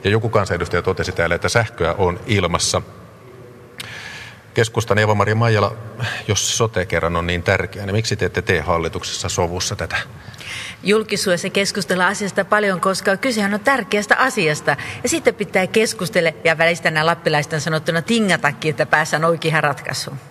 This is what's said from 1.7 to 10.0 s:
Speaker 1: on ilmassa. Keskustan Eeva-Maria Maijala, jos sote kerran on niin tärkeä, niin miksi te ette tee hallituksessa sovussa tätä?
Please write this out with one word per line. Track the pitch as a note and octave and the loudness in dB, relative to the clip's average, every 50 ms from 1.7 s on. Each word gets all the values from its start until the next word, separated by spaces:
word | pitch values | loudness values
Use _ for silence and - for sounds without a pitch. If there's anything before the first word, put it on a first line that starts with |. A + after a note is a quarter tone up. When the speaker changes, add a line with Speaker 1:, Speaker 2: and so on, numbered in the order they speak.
| - - E2+ D#2+ E2 | -2 -2 -2 0 2
Speaker 1:
on | D#2+ G2 F2 F2 - - - | 2 2 0 0 -2 -2 0
ilmassa. | A2 G2 F#2 E2+ F2 E2+ - - - F#2 - - - - - - - - - - - - - - - - - - - - - - - - - - - - - - - - - - - | 2 2 2 2 0 0 0 0 0 -2 -2 -4 -16 -20 -20 -20 -20 -20 -20 -20 -20 -20 -20 -20 -20 -20 -20 -20 -16 -16 -16 -14 -14 -14 -14 -14 -14 -16 -16 -18 -18 -20 -20 -6 0
Keskustan | - A#2 A2 - A#2 A2 - G2+ G#2 | 0 0 2 0 -2 0 2 2 4
Eeva-Maria | G#2+ G#2 G#2+ G#2 G2+ - A2 | 4 4 4 2 2 2 4
Maijala, | A2+ A#2+ A#2 A2 G#2 G2+ G2 - - - - - - A#2 - - - - - | 4 4 4 4 4 4 2 0 -6 -14 -14 -12 -8 -8 -8 -8 -8 -2 -2
jos | G#2 - - - - - | 0 0 0 -2 0 0
sote | A#2 A2 - F#2 F2+ | 0 0 0 -2 -2
kerran | - - E2 E2 E2 E2+ | 0 0 0 0 2 0
on | E2+ E2+ F2 | 0 0 0
niin | F2 F2 F2 | -2 0 2
tärkeä, | - G2 F2+ F2+ - - G#2 G2+ | 2 2 2 2 -4 -6 -8 -6
niin | G2 G2 | -2 -2
miksi | A2 A2 - G#2+ | 0 0 0 -2
te | F#2+ - | 0 -2
ette | A2+ - G2+ | 0 0 -2
tee | - - F#2+ E2 | 0 2 2 2
hallituksessa | D2+ D#2+ F2 E2 E2 E2 - - - - - - - F#2 | 2 2 0 0 0 -2 -4 -6 -8 -8 -8 -6 -6 -4
sovussa | - - F2+ E2 F2 F#2 - - G#2+ | -2 0 0 0 -2 -4 -4 -4 -4
tätä? | - E2+ D#2 - - | -6 -6 -6 -6 -6